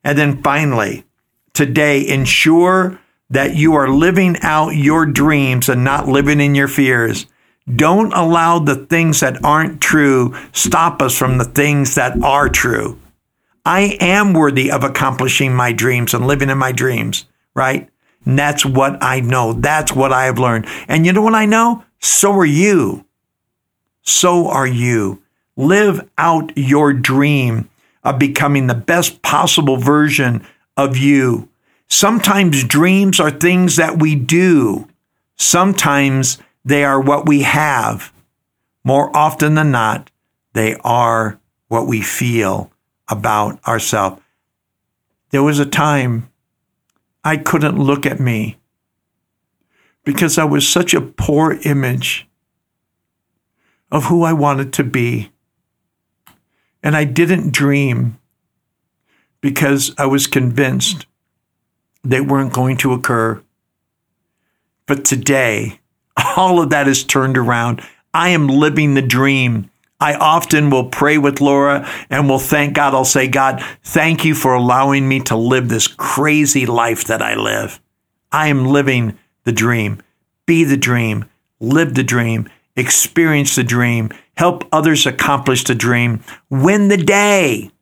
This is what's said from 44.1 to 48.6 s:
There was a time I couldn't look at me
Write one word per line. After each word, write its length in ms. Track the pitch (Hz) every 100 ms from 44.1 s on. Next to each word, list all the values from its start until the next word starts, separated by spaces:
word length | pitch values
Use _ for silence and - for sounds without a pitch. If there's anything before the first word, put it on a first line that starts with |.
| - _ _ _ _ _ _ _ _ _ _ _
There 140 | 139
was 160 | 143 147
a 60 | 143
time 640 | - 151 143 127 117 120 _ _ _ _ _ _ _ _ _
I 140 | 156 151
couldn't 420 | 151 160 147 143
look 260 | 139 143 139
at 140 | 131
me 380 | 123 113 110 -